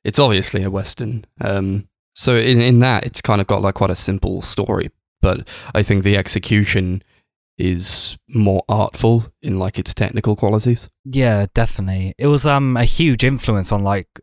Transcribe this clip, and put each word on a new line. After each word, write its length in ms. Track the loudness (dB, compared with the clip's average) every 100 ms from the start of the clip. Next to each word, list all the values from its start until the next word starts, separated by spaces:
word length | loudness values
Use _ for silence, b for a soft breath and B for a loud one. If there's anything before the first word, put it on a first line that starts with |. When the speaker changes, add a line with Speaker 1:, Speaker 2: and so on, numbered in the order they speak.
| -4
Speaker 1:
it's 140 | 2
obviously 440 | 2 2 0 -4
a 80 | -4
western. 540 | -4 -8 -8 -8 -8 -10 -8
Um, 480 | -4 -4 -2 -4 -8 _ _ -4
so 220 | 0 2
in, 240 | 4 4
in 180 | 6 6
that, 260 | 4 2 -2
it's 140 | -6
kind 220 | -2 0
of 60 | 0
got, 140 | 0
like, 120 | 0
quite 160 | 0 -2
a 60 | -2
simple 460 | -4 -4 -4 -4
story, 500 | -6 -4 -2 -2 -4 _ _ -2
but 240 | 0 0 -8 B B
I 100 | -2
think 200 | 2 2
the 120 | 2 2
execution 880 | 0 -4 2 2 2 0 -2 -4 _ _ _ _ _ -4
is 600 | -4 -2 -4 -4 -6 -10 _
more 340 | 0 2 2 0
artful 560 | 0 -2 0 2 2 -2 _
in, 180 | -6 -2
like, 180 | -4 -4
its 160 | -6
technical 420 | -4 -4 -2 -2 0
qualities. 520 | 0 0 0 -2 -6 _
Speaker 2:
Yeah, 440 | -6 0 2 2 0
definitely. 600 | 0 0 -2 -4 -4 -6 -2
It 100 | 2
was, 180 | 2 2
um, 320 | 2 2 2
a 80 | 2
huge 380 | 4 2 2
influence 480 | 0 0 0 0 0
on, 120 | -2
like, 240 | 0 -2 -6 -18